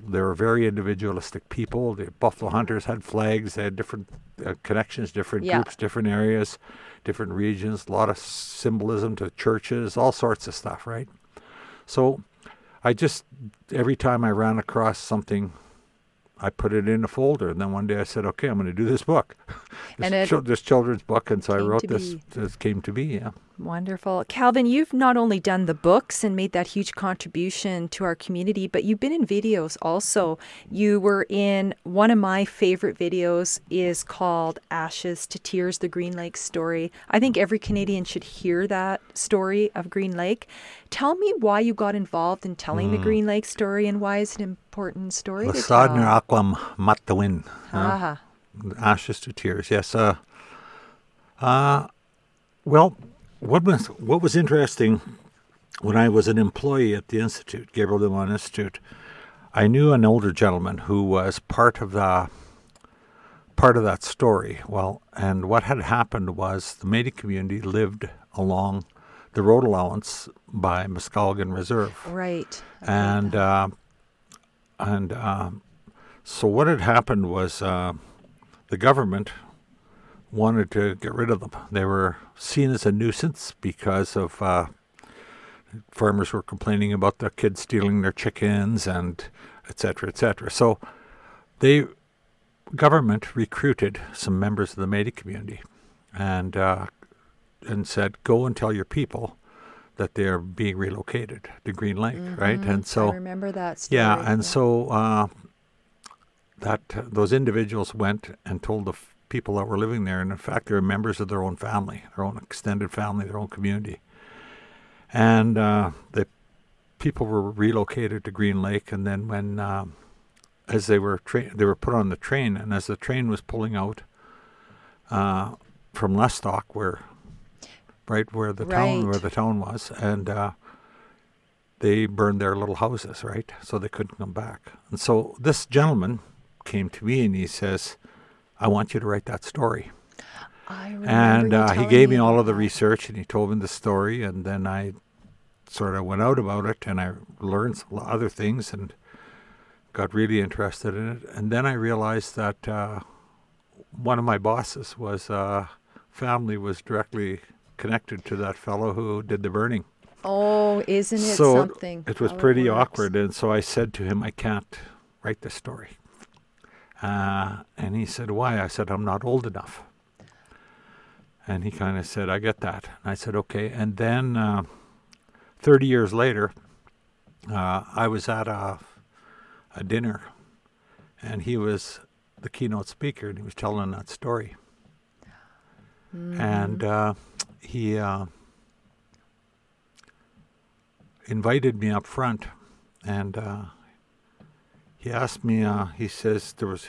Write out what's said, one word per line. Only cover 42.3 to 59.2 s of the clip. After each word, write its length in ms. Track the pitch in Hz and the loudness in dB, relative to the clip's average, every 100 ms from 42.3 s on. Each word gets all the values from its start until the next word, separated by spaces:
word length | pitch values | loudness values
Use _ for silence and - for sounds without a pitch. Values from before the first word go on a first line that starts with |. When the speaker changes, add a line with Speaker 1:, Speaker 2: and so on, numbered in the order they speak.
| 190 190 | -2 -6
Speaker 2:
in 100 | 175 | -8
telling 340 | - 160 196 | -4 -2 0
the 80 | 208 | 0
Speaker 1:
Mm. 40 | |
Speaker 2:
Green 240 | 196 220 214 | 2 2 2
Lake 180 | 208 | 0
story 420 | 214 - 202 202 208 | -2 -4 -2 0 0
and 140 | 202 | 0
why 180 | 202 202 | -2 -2
it's 180 | 208 - | -2 -4
an 60 | |
important 680 | 196 185 _ - 190 - 190 | -8 -10 _ -10 -8 -8 -8
story 340 | - - 196 233 | -6 -6 -4 -2
to 60 | |
Speaker 1:
Lasad 360 | - - 120 131 | -2 4 6 8
Speaker 2:
tell. 80 | 120 | 6
Speaker 1:
nar 260 | 110 - | 6 4
aquam 560 | - 113 98 95 - - | 4 4 4 0 -6 -2
mat 220 | 98 - - | 2 2 2
the 80 | |
wind, 300 | 98 101 87 76 - - | 2 2 0 -6 -16 -8
huh? 80 | 196 | -2
Speaker 2:
Aha. 420 | 196 190 175 147 - _ _ 104 104 95 | 0 0 -4 -6 -14 _ _ -12 -10 -6
Speaker 1:
Ashes 400 | 113 101 - 110 | -4 -4 -4 -10
to 120 | - | -10
Tears, 380 | - 98 92 - | -8 -6 -6 -2
yes. 240 | 104 92 | -2 0
Uh, 220 | 113 107 - - - - - - - - _ _ _ _ _ | 0 0 -2 -8 -20 -20 -20 -20 -20 -20 _ _ _ _ _
uh, 460 | 127 131 139 143 139 _ _ _ _ _ _ _ - | 2 4 4 2 0 _ _ _ _ _ _ _ 4
well, 280 | 147 175 - - - - - | 8 8 4 -14 -20 -20 -12
what 240 | - 147 | 2 4
was, 220 | 175 165 110 | 6 4 0
what 340 | - 117 165 | -6 2 2
was 160 | 170 165 | 4 4
interesting, 640 | 151 147 135 - 113 110 - - - _ _ _ _ - | 4 4 4 4 4 4 0 -18 -20 _ _ _ _ -6
when 160 | 104 110 | 2 4
I 140 | 117 | 6
was 180 | 107 104 | 6 6
an 80 | 113 | 4
employee 580 | 104 - 139 139 117 | 4 2 0 2 2
at 140 | 101 - | 0 -2
the 100 | 110 | -2
Institute, 540 | 113 - - - 117 | -2 -4 -10 -14 -8
Gabriel 260 | - 101 101 | -2 2 2
Dumont 320 | 104 98 98 | 2 2 0
Institute, 480 | 104 - - 101 - - - - - | -2 -4 -6 -6 -8 -18 -20 -20 -20